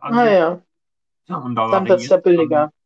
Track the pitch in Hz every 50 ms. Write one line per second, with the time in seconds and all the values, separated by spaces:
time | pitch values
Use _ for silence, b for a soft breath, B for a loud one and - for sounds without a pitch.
0 | - - 233 240 240 220 202 180 165 165 180 180 _ _ _ _ _ _ _ _
1 | _ _ _ _ _ - 180 151 127 123 120 110 113 - - 190 190 208 190 -
2 | - - 196 180 - 185 175 165 160 - 156 147 151 151 _ _ _